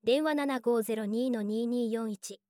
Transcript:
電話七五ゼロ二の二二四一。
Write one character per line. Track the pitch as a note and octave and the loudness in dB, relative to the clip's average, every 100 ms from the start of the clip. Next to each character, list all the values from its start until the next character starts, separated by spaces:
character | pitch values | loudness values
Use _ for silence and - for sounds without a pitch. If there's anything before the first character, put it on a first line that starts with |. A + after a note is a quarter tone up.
電 | G#3+ C4+ | 4 4
話 | D#4 | 4
七 | D4 C#4 C4 | 0 0 0
五 | A#3+ A#3+ | 2 2
ゼ | A3 A3 | 0 -2
ロ | G#3 | -2
二 | A3 B3+ | 0 0
の | A#3+ | 0
二 | G#3 A3 A#3 | -2 -2 0
二 | B3 A#3 | 0 0
四 | A3+ A3+ | -2 -4
一。 | G#3 - G3 | -6 -10 -16